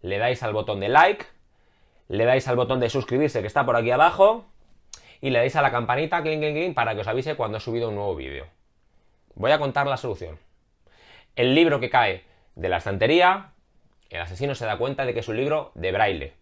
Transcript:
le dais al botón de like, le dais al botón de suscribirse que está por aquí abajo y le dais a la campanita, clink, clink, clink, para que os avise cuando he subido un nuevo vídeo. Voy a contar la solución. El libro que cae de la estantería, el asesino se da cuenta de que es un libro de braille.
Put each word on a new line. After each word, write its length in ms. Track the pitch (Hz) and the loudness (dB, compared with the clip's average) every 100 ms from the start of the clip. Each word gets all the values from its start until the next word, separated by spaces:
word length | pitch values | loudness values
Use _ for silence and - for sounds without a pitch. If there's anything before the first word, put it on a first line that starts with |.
le 160 | 98 101 | -4 -2
dais 260 | 117 123 | 0 0
al 100 | 117 | -2
botón 260 | 107 107 101 | -4 -4 -4
de 80 | 101 | 0
like, 380 | 139 165 - - - _ _ _ _ _ _ _ | 4 2 2 -10 -20 _ _ _ _ _ _ _
le 160 | 98 | 0
dais 240 | 117 131 131 | 2 2 0
al 80 | 123 | -2
botón 240 | 123 131 | 0 -2
de 100 | 120 | -2
suscribirse 520 | 135 127 131 151 120 | -2 2 2 4 0
que 60 | 104 | -2
está 180 | 143 135 | 0 2
por 100 | 117 | 2
aquí 160 | 117 | 2
abajo 540 | 123 160 - 196 226 - - _ - _ - - - | 4 4 6 4 4 -6 -20 _ -20 _ -20 -20 -8
y 100 | 135 | 0
le 100 | 123 | 2
dais 160 | 127 151 | 2 2
a 40 | |
la 100 | 139 | 2
campanita, 500 | 120 113 127 156 170 | 2 0 -2 0 -2
clink, 180 | 156 156 | -2 -2
clink, 160 | 151 151 | -2 -2
clink, 200 | 180 135 | -4 -2
para 200 | 113 107 | -2 -2
que 60 | |
os 60 | 110 | -4
avise 280 | 117 135 151 | -4 -4 -4
cuando 220 | 113 107 | -4 -6
he 40 | |
subido 280 | 120 117 117 | -6 -4 -4
un 60 | 104 | -4
nuevo 200 | 101 80 | -6 -6
vídeo. 320 | 67 67 - _ _ _ _ _ _ _ _ - | -8 -12 -14 _ _ _ _ _ _ _ _ -6
Voy 160 | 110 | 0
a 80 | 151 | 2
contar 280 | 143 135 139 | 2 -2 -2
la 100 | 127 | -4
solución. 420 | 123 98 85 80 _ _ _ _ _ _ - - _ - | -6 -8 -12 -16 _ _ _ _ _ _ -20 -20 _ -2
El 180 | 123 | 2
libro 280 | 139 170 143 | 4 4 2
que 80 | 123 | 2
cae 340 | 131 110 90 _ _ _ - | 2 2 0 _ _ _ -6
de 140 | 90 | -2
la 80 | 87 | -2
estantería, 760 | 101 98 113 165 180 196 - _ _ _ _ _ _ | -2 0 4 6 4 2 -6 _ _ _ _ _ _
el 120 | 87 | -10
asesino 340 | 85 90 143 131 | -8 -6 -6 -4
se 100 | 113 | -4
da 120 | 104 | -2
cuenta 280 | 127 139 131 | -2 -2 -2
de 80 | |
que 60 | 117 | -4
es 80 | 110 | -4
un 80 | 110 | -2
libro 360 | 135 156 - - | 0 -2 -4 -6
de 160 | 92 | -2
braille. 420 | 101 107 87 67 - | 2 2 0 -8 -14